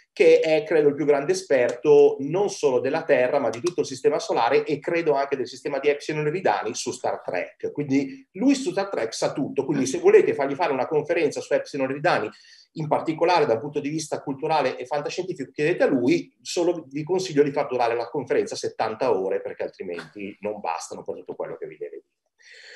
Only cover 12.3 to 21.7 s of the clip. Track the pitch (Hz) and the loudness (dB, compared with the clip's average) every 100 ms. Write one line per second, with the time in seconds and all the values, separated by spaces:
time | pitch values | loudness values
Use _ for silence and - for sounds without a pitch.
12.3 | - - - _ 165 151 135 - - 170 | -10 -20 -20 _ -10 -2 -2 0 0 2
13.3 | 175 147 113 143 151 135 156 151 135 - | 4 2 0 -2 -6 -6 -6 -6 -8 -6
14.3 | 135 156 156 131 - 127 147 - - 185 | -6 -2 0 0 -4 -6 -6 -4 -6 -8
15.3 | 175 131 - 151 180 262 135 123 165 - | -8 -10 -2 -2 2 2 2 2 0 -2
16.3 | _ - 185 170 165 135 139 151 185 - | _ -8 -2 0 -2 -6 -10 -4 -4 0
17.3 | 143 147 147 143 123 120 120 117 151 123 | 2 2 2 -2 0 0 0 -4 -6 0
18.3 | 135 101 123 113 - 113 110 131 98 95 | 0 0 -4 -8 -4 -4 0 0 2 0
19.3 | 98 98 90 92 - 95 85 82 104 98 | -2 -4 -8 -8 -8 -10 -10 -12 -12 -12
20.3 | - 104 107 87 82 - 92 87 90 90 | -8 -8 -6 -6 -6 -8 -12 -10 -12 -12
21.3 | 85 78 82 78 | -10 -10 -10 -12